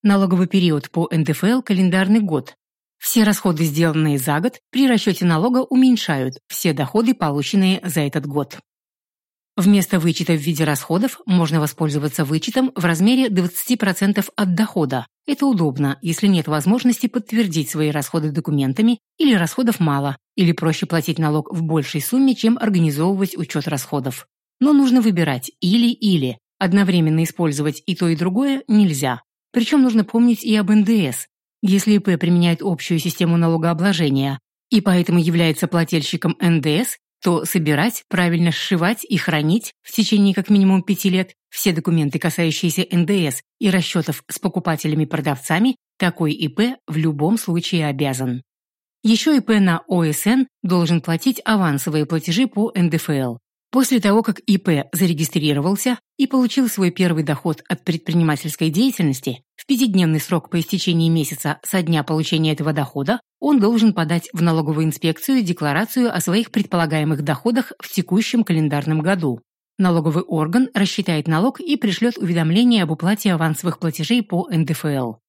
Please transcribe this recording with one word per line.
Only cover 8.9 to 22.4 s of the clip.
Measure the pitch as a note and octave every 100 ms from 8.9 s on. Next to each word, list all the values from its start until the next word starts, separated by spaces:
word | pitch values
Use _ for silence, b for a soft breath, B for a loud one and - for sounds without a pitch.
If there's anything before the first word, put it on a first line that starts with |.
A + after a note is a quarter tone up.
| _ _ _ _ _ _ -
Вместо | F#3 G3+ F3 F#3
вычета | E3 D#3+ F3
в | D#3+
виде | C#3+ D3
расходов | D#3 C#3+ - E3+ B3+ - -
можно | F3+ D#3+ D#3+
воспользоваться | D3 - D#3 D3 D3 -
вычетом | C#3+ D#3+ E3 B3+ C4 A3+
в |
размере | E3+ E3 G3 B3+ B3+
двадцати | F#3+ F3 - -
процентов | B3 G3 F3+ G3 G3+ - -
от | G3
дохода. | F3 A3 - D3 C3 A#2 _ -
Это | C#4 C#4
удобно, | A3 D#3+ C3 C#3+ C#3
если | E3 E3 G3+
нет | F#3 D3+
возможности | D3+ D3 A#3+ B3 A#3 B3+
подтвердить | B3 - A3 G#3 D#3 C3+
свои | D#3 D3+
расходы | D3 C3 E3+ D#3
документами | D3 E3 D3 C3+ C3+ A3 A#3+ _ _
или | D4+
расходов | G#3+ E3 - A#3+ G#3+
мало, | D#3+ C#3 C#3 C3+ _ -
или | F3+
проще | E3 E3 D#3 -
платить | E3 D#3 D#3+
налог | D#3 D3+ D3
в | F3
большей | E3 D#3+ C3+ D#3
сумме, | - B3+ C4+
чем | B3